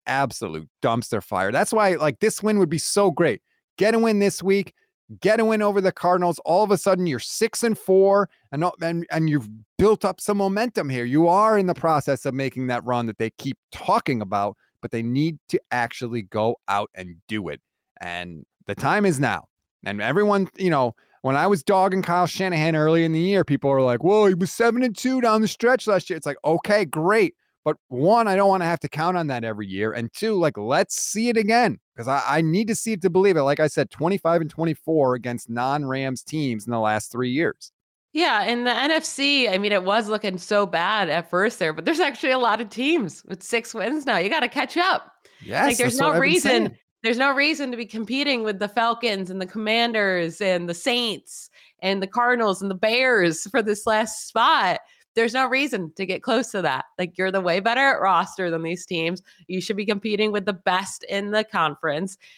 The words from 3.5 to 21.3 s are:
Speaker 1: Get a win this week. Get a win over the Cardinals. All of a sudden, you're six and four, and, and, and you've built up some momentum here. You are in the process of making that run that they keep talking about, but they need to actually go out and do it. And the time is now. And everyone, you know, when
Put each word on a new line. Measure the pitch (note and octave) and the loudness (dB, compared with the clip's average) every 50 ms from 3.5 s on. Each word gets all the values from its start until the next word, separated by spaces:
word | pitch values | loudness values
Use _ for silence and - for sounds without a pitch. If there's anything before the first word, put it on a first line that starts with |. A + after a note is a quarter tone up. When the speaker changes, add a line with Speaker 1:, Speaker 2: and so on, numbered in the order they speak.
| _ _ _ _ _ - | _ _ _ _ _ 0
Speaker 1:
Get | F#3+ G#3+ A3+ | 2 2 4
a | A3+ | 4
win | A3+ A3+ G#3+ G3+ | 2 2 4 4
this | G3+ G3+ - - E3+ | 2 2 0 0 0
week. | G3 G3 G3+ F#3+ - - _ _ _ _ _ _ - A2 G2 | 0 2 2 0 -2 -8 _ _ _ _ _ _ -20 -10 -2
Get | - F#3+ A3 A3+ | 2 2 4 4
a | A3 | 4
win | A3 A3 G#3+ | 2 2 2
over | G#3+ G#3 G3 G3+ F#3+ | 2 2 2 2 2
the | F#3 - | 0 0
Cardinals. | - - F3 F3+ F3+ F3+ F3 E3 - - | 0 2 2 2 4 2 0 -2 -2 -2
All | - E3 F#3+ G#3+ | 0 2 2 4
of | G3 | 4
a | G#3 E3+ | 2 2
sudden, | - G3+ F#3 F3+ F3+ | 2 2 2 2 2
you're | E3+ C3+ A2+ | 0 -2 -4
six | - - - - A3 A3+ - - A#3 | -6 -8 -4 -2 -2 -2 -2 -2 -2
and | A#3 G#3+ | 0 -2
four, | - - - F#3+ F#3+ G3 G3 G3 G3+ G3+ - _ _ _ _ C#3 | -2 0 2 4 6 6 6 6 4 2 0 _ _ _ _ -4
and, | C#3+ E3 F3+ - - | -2 -2 -2 -2 -2
and, | E3 E3 E3+ E3+ E3+ - | -4 -2 -2 -4 -4 -2
and | D#3+ D#3+ D#3+ D#3+ | -2 0 2 2
you've | D3 D3 A2+ G#2 A2 A2 G#2+ _ _ | 2 0 -2 -4 -10 -18 -20 _ _
built | - F3+ G#3+ G#3+ - - | 2 4 4 4 4 0
up | F#3+ F3+ - | -2 -4 -4
some | - - G#3 G3+ | -4 -2 0 0
momentum | G3 F#3+ G3 G#3 A#3 B3+ - G#3+ D#3+ C#3 | 0 0 0 0 -2 -2 -2 -4 -4 -2
here. | C3 B2 A#2+ | -2 -2 -2
You | A#2+ C3 D3+ E3+ E3+ | 0 2 4 4 6
are | F3 G3+ G#3+ A3 A3 G#3 | 6 6 4 4 4 4
in | F#3+ | 2
the | F3+ E3 | 0 0
process | - - E3 D#3 D3 - - C#3 - - | 0 0 2 2 2 2 0 -2 -2 -2
of | C#3+ B2+ | -4 -4
making | C3+ C3+ C3+ - C3 C3 B2 | -2 -4 -4 -4 -4 -4 -2
that | B2 A#2+ A2 | -2 -2 -2
run | A#2+ B2 A#2+ A#2+ | -2 -2 -2 -2
that | A2+ G#2 - | -4 -4 -4
they | A2+ A2+ | -4 -6
keep | - - - C#3+ - - _ _ | -6 -8 -10 -10 -10 -10 _ _
talking | - - - - - A3+ - - C3+ A2+ G#2+ | -18 -8 -2 0 0 0 0 -2 -2 -4 -4
about, | F#2+ G#2 G2+ G2+ G#2 G2 - _ _ _ _ | -4 -2 -2 -2 -4 -6 -10 _ _ _ _
but | - - - | -12 -8 -6
they | A#2 A2+ | -6 -4
need | A#2 B2 C#3 D#3 E3 D#3+ - _ - | -2 0 0 0 -2 -2 -6 _ -6
to | - - - _ B2 | -4 -4 -4 _ -2
actually | B2 A#2+ A#2 - - B2+ A#2 A#2 A#2+ G2+ | -2 -2 -4 -4 -8 -10 -8 -8 -8 -8
go | - - G#2+ G#2+ A2+ A2+ - _ - | -6 -4 -2 0 0 -2 -2 _ -4
out | G2 G2+ G#2+ - _ | -2 -2 -2 -4 _
and | F#2 F#2 F2+ E2+ E2+ _ - | -14 -16 -16 -18 -20 _ -8
do | G#2+ G#2+ F#2+ D#2+ | -8 -8 -6 -8
it. | D2 - _ _ _ _ _ _ _ - | -10 -12 _ _ _ _ _ _ _ -16
And | F2+ F2 E2+ F2 F2 F2 E2+ D#2 - - _ _ _ | -12 -10 -10 -10 -10 -12 -14 -16 -18 -20 _ _ _
the | - G2+ | -10 -8
time | - C3+ C#3+ F3 G#3 G3+ | -4 -2 0 2 2 2
is | F#3+ D#3 C3 | 2 2 2
now. | C#3+ A#2 G2 E2 - _ _ _ _ _ _ _ - | 0 0 -2 -4 -6 _ _ _ _ _ _ _ -10
And | G2+ G2+ G#2 | -8 -6 -4
everyone, | G#2 A#2 C#3+ G3 G#3 G#3 G3+ G3 F#3+ - - | -2 0 0 2 2 2 2 2 0 -2 -4
you | - G3 F3+ | -2 0 2
know, | D#3+ C#3 B2+ A#2+ - _ _ _ _ _ | 2 2 2 0 -2 _ _ _ _ _
when | - C3 | -2 0